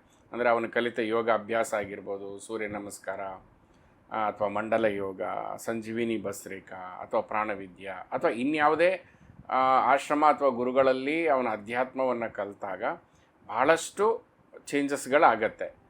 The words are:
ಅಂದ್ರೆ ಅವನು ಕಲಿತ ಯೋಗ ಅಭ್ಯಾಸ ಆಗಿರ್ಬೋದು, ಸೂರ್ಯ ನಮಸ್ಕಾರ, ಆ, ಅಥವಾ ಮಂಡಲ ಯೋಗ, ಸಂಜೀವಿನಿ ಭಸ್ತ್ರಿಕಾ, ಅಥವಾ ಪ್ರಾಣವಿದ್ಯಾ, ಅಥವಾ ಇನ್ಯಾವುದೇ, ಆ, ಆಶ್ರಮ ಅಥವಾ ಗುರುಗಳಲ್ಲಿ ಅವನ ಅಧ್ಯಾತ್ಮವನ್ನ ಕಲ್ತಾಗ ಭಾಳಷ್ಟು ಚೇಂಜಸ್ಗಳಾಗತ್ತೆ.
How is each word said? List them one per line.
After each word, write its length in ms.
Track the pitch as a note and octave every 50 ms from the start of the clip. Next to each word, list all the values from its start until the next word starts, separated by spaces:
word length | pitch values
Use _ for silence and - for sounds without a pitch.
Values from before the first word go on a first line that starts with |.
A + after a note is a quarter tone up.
| _ _ _ _ _ - -
ಅಂದ್ರೆ 160 | A#2 A#2+ A#2+
ಅವನು 200 | A#2 A#2 A2+ A2
ಕಲಿತ 300 | - A#2+ A#2+ A#2+ A2 B2+
ಯೋಗ 300 | A2+ G#2+ A2 A#2 A2+ A#2
ಅಭ್ಯಾಸ 440 | A2+ G#2 G#2 G#2 A2+ A2+ A2+ - -
ಆಗಿರ್ಬೋದು, 680 | G#2+ G2+ F#2+ G2+ G2 F#2+ G2+ G2 G2 G2+ G2 G2+ G2
ಸೂರ್ಯ 280 | - - A2+ A2 G#2+ G2+
ನಮಸ್ಕಾರ, 540 | G#2 G2+ G2+ G2+ G2 - - G2 G2 G2 G2 F#2+ F#2+ F#2 - - _ _ _ _ _ _ _ _ _ _ _ -
ಆ, 160 | A2 A2 G#2+ G#2
ಅಥವಾ 200 | G2+ - G#2+ G2+
ಮಂಡಲ 380 | G2+ G#2 G#2+ A2 A2 A2+ A2+
ಯೋಗ, 360 | G#2+ G2+ G2 G2 G2 F#2+ F#2+ G2 F#2+ F#2+ G#2+ A2 G#2+ G#2 G#2+
ಸಂಜೀವಿನಿ 640 | - - A#2 A#2 G#2+ A2 A2+ A#2 A#2 A#2 A2+ G#2+
ಭಸ್ತ್ರಿಕಾ, 540 | F#2+ G2+ G2+ - - G2 F#2+ F#2+ F2+ - F#2+
ಅಥವಾ 460 | F#2 F#2 F#2 F#2 - - - - A2+
ಪ್ರಾಣವಿದ್ಯಾ, 720 | G#2+ - A2 G#2+ G#2+ G#2+ G#2 F#2+ G2 F#2 F2 F2+ F#2+ G2 F#2
ಅಥವಾ 380 | F2+ - - - C3 D3+ E3
ಇನ್ಯಾವುದೇ, 720 | - A#2 B2+ C#3+ D#3 D3+ D3+ D3+ D#3 D3+ E3+ F3+ F#3 F3+ - _ _ - - - - - - -
ಆ, 80 | - B2+ C3 C3 C3 B2 G#2+ A#2+ C#3
ಆಶ್ರಮ 320 | C3+ - - D3+ D3 D#3
ಅಥವಾ 240 | D3+ C#3+ - C#3+ C3+
ಗುರುಗಳಲ್ಲಿ 760 | A#2+ A#2 B2 B2+ B2 C3+ C3+ C3+ C3 C3 C3 C#3 D#3 E3 E3+ D#3
ಅವನ 200 | C#3 C3 B2 A#2
ಅಧ್ಯಾತ್ಮವನ್ನ 760 | G#2+ G#2+ G2+ G#2+ A#2+ B2 B2+ B2+ - C3+ C3 B2+ A#2+ A#2 A2+
ಕಲ್ತಾಗ 580 | A2 - - G2+ G2+ G2+ - - G2+ F#2+ F#2 A2 C3+ E3+ F3 _ _ _ _ _ _ _ _ _ -
ಭಾಳಷ್ಟು 760 | G#2 A#2 C3 D3+ E3 - - - - - G3+ A3 A3+ - - _ _ _ _ _ - - -
ಚೇಂಜಸ್ಗಳಾಗತ್ತೆ. 1120 | - D3 C#3+ C#3+ C#3 C#3+ C3 - B2 C3 D3+ E3 C#3 A2+ G#2 A2 G2+ - - F#2 E2 - _ _ _